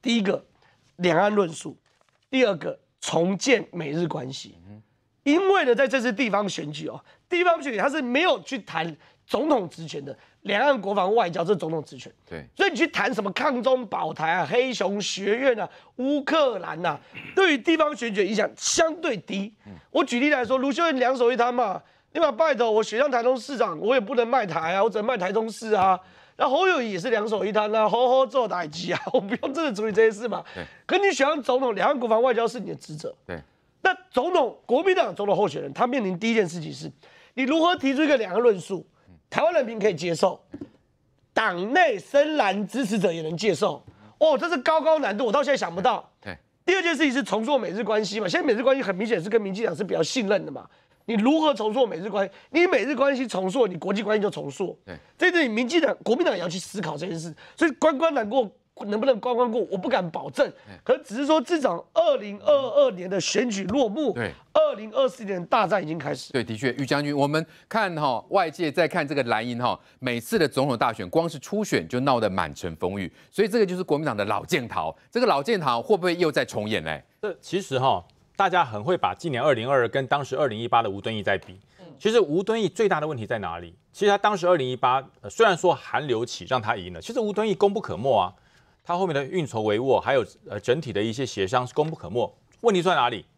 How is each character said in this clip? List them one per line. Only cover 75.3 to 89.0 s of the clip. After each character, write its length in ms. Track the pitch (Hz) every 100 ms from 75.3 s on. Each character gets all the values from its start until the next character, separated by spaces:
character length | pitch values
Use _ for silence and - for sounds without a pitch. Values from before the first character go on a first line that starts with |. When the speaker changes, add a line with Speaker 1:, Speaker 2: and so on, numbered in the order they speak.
| 143
Speaker 2:
剑 160 | 143 214
桃 220 | 147 120
会 140 | 117 202
不 80 |
会 120 | 180 170
又 140 | 170
再 140 | 147
重 240 | 127 117 107
演 140 | 104
嘞？ 200 | 80 76 _ _
Speaker 3:
这 140 | 214 170
其 200 | - 185
实 180 | 190 131
哈， 240 | 131 98 - _ _
大 140 | - 196
家 160 | 180
很 180 | 143 107
会 140 | 110 180
把 180 | 92
今 160 | 92 165
年 120 | 120
二 100 | 147
零 160 | 120 120
二 120 | 139
二 80 | 117
跟 180 | 139 131
当 180 | 143
时 100 | 135
二 140 | 127 117
零 100 | 107
一 80 | 117
八 160 | 117
的 60 | 110
吴 140 | 98
敦 120 | 113
义 80 | 110
在 140 | 101 98
比。 240 | - 92 _ _
Speaker 4:
嗯。 60 | 175 127
Speaker 3:
其 120 | 208
实 80 | 233
吴 240 | 160 160
敦 180 | 202 220
义 60 | 196
最 220 | - 214
大 100 | 165
的 80 | 151
问 100 | 139
题 100 | 104
在 120 | 113
哪 180 | 90 85
里？ 160 | 85 87 _
其 140 | - 202
实 40 |
他 60 | 202
当 180 | 208
时 140 | 202 175
二 80 | 180
零 100 | 127
一 80 |
八， 300 | 127 127 131 135 _
呃， 80 | 104
虽 160 | -
然 100 | 226
说 200 | 175 185
韩 340 | 143 - 120 147
流 160 | 110
起 220 | 120 - 165
让 120 | 131
他 140 | 107
赢 200 | 117 90
了， 60 | 85
其 100 | 80
实 80 | 240
吴 100 | 214
敦 160 | 208 220
义 80 |
功 180 | 190 202
不 40 | 202
可 200 | - 87
没 200 | 131 113
啊。 140 | 90 - _ _ _ _
他 120 | -
后 100 | 175